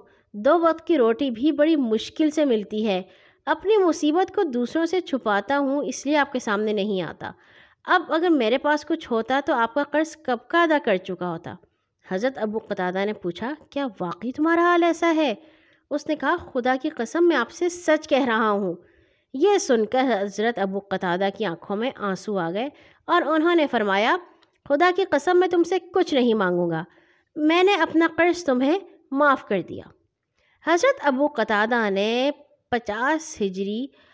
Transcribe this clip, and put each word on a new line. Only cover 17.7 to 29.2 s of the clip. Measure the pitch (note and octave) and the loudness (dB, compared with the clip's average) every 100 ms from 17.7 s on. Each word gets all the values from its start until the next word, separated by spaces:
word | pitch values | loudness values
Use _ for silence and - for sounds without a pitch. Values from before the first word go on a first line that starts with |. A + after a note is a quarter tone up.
| F4 - D#4 - | -4 0 0 2
کہہ | C4+ | 0
رہا | C4 A3+ A3 | 2 2 2
ہوں۔" | G3+ G3 E3+ _ _ _ _ _ | 0 -2 -6 _ _ _ _ _
یہ | C4 F#4 G4+ | 0 2 2
سن | - A#3+ G#3+ | 2 0 2
کر | B3+ C4 G#3+ | 0 2 0
حضرت | G3+ G3 A3 A#3 | -2 -2 -2 -2
ابو | G3 F#3+ | -4 -4
قتادہ | - F#3+ F#3 F3+ G3 G3 | -6 -4 -2 0 -2 -2
کی | |
آنکھوں | G#3 E3 - G3+ | -6 -6 -6 -4
میں | A#3+ - | -4 -4
آنسو | G3+ F#3 - G3 | -6 -6 -4 -4
آ | E3 | -2
گئے | F#3+ C4 - - _ | -4 -6 -10 -20 _
اور | - E4+ | -2 0
انہوں | C4+ D#4 D#4+ | 2 0 2
نے | E4+ C#4+ | 2 2
فرمایا، | A#3+ G#3 G3 A3+ F4 - _ _ _ - | 0 0 0 2 0 -4 _ _ _ -4
"خدا | C#4+ F4 F4+ | 2 2 2
کی | F#4+ | 0
قسم، | C#4+ D#4 F4+ | 0 2 2
میں | F4+ | 4
تم | F4 | 2
سے | E4+ F#4 - | 0 0 -2
کچھ | F#4 E4 | -2 0
نہیں | C#4+ A#3+ | 2 2
مانگوں | A3 F#3 F3 F3 | 2 2 0 0
گا، | E3 E3+ _ _ _ _ - | -2 -6 _ _ _ _ -2
میں | D4+ E4+ | 2 4
نے | F#4 | 4
اپنا | G4 D#4+ D#4 E4 E4 | 2 0 2 0 2
قرض | E4+ E4+ | 2 2
تمہیں | F4 B3+ C4+ F#4 - - _ | 0 0 2 0 -4 -20 _
معاف | C4+ | 2